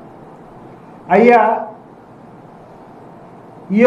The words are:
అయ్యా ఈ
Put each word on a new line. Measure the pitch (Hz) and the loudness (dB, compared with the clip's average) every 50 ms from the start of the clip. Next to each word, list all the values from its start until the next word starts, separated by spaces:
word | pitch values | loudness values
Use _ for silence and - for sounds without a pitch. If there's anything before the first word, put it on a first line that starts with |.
| - - - - - - - - - - - - - - - - - - - - - - 180 | -20 -20 -20 -20 -20 -20 -20 -20 -20 -20 -20 -20 -20 -20 -20 -20 -20 -20 -20 -20 -8 -4 -2
అయ్యా | 202 233 240 240 226 208 220 233 - - - - - - - - - - - - - - - - - - - - - - - - - - - - - - - - - - - - - - - - - - - | 2 2 2 2 2 0 -2 -4 -6 -10 -14 -18 -20 -20 -20 -20 -20 -20 -20 -20 -20 -20 -20 -20 -20 -20 -20 -20 -20 -20 -20 -20 -20 -20 -20 -20 -20 -20 -20 -20 -20 -20 -20 -20 -20 -20 -20 -20 -20 -14 -6
ఈ | 190 214 240 | -2 0 2